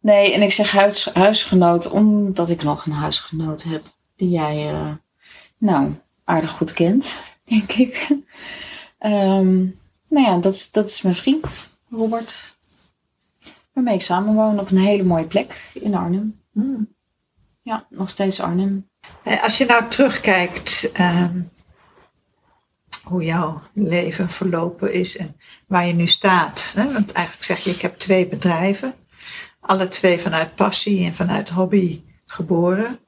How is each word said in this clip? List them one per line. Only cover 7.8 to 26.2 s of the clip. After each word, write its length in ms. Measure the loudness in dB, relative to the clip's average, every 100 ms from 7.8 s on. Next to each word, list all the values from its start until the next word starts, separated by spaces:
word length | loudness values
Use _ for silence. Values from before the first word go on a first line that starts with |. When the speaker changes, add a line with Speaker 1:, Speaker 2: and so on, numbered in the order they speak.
| 0 0 -2 -2 -2 -20 -16 -16 -16 -18 -20 _
Speaker 1:
Ehm, 580 | -2 2 2 4 4 2 0 -6 _ _ _
nou 180 | 2 4
ja, 100 | 2
dat 160 | 2
is, 160 | 0 0
dat 180 | -2 0
is 140 | 0
mijn 120 | 0
vriend, 540 | 0 0 0 -2 -10 -12 _ _
Robert. 680 | -6 -2 -2 -4 -8 -8 _ _ -20 -20 _ _ _ _ _ -20 -20 _
Waarmee 220 | -4 0
ik 80 | 0
samenwoon 580 | 0 0 2 2 2 0
op 100 | 0
een 80 | 2
hele 240 | 4 2
mooie 200 | 2 0 0
plek 440 | -4 -4 -12 -18
in 200 | -8 -4
Arnhem. 460 | -2 -2 -2 -4 -10 _
Speaker 2:
Hmm. 420 | -4 -2 -2 -6 _ _ _ _ _ _ _
Speaker 1:
Ja, 240 | -10 -10 -10
nog 200 | -10 -8
steeds 300 | -2 -2 -2
Arnhem. 480 | -2 -2 0 -4 -8 _ -20 -14
Speaker 2:
Eh, 180 | -4 0
als 160 | 0 2
je 60 |
nou 240 | 4 2 2
terugkijkt, 1000 | 2 2 2 2 2 2 -4 -2 0 0
ehm, 480 | 0 0 2 0 -2 -8 _ _ _ _ _ _ _ _ _ _ _ _ _ _ -12
hoe 200 | -6 -4
jouw 380 | -2 -2 -4 -8 -10
leven 580 | -4 0 0 -2 -4 -6
verlopen 600 | -2 -2 0 -2 -4 -4
is 240 | 0 -2 -2
en 200 | -6 -12 -20 -20 _
waar 200 | 0 2
je 60 |
nu 140 | 2 2
staat. 680 | 4